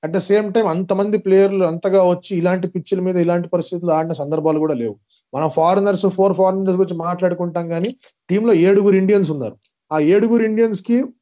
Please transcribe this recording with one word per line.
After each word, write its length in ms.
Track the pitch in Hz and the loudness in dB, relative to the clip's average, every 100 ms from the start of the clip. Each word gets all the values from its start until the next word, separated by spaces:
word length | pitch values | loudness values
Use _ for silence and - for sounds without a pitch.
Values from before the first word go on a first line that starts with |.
| 156 | -4
At 100 | 180 | -4
the 160 | - | 0
same 180 | 202 208 | 0 2
time 160 | 208 214 | 0 0
అంతమంది 500 | 165 190 190 202 208 | -2 -2 -2 0 -2
ప్లేయర్లు 480 | 190 190 196 196 180 | 2 4 4 2 -2
అంతగా 380 | 165 196 196 | -2 0 2
వచ్చి 340 | 180 180 - 185 | 2 0 -4 -2
ఇలాంటి 300 | 175 185 180 | 0 -2 -4
పిచ్ల 320 | 185 - 190 | -8 -4 -2
మీద 180 | 180 185 | 0 0
ఇలాంటి 320 | 170 175 170 | 0 0 -2
పరిస్థితులు 420 | 175 170 175 170 | -4 -4 -6 -2
ఆడిన 220 | 156 165 | 0 -2
సందర్భాలు 460 | 160 143 156 151 156 | -6 -4 -2 0 0
కూడా 140 | 156 | -2
లేవు. 220 | 135 117 101 _ _ _ 131 | -2 -4 -8 _ _ _ -4
మనం 140 | 156 | -2
ఫారినర్స్, 560 | 147 160 196 202 190 196 | 0 2 2 2 0 -2
ఫోర్ 280 | 185 196 | 2 0
ఫారినర్స్ 400 | 185 190 190 190 | 2 0 0 -2
గురించి 240 | 180 180 170 | 0 -2 -2
మాట్లాడుకుంటాం 720 | 170 180 185 175 175 170 170 | -6 -2 -2 -2 -6 -6 -6
కానీ 260 | 170 196 254 - _ _ | -4 -4 -8 -20 _ _
టీంలో 240 | 185 233 | -2 2
ఏడుగురు 420 | 185 175 202 202 196 | 4 4 4 4 2
ఇండియన్స్ 360 | 190 202 170 | 4 2 0
ఉన్నారు. 260 | 151 117 - _ _ _ | -2 -8 -10 _ _ _
ఆ 80 | 156 | 0
ఏడుగురు 440 | 151 202 220 233 | 2 4 4 2
ఇండియన్స్ 400 | 226 214 226 202 | 0 0 0 -2
కి 200 | - 240 294 _ | -2 -2 -2 _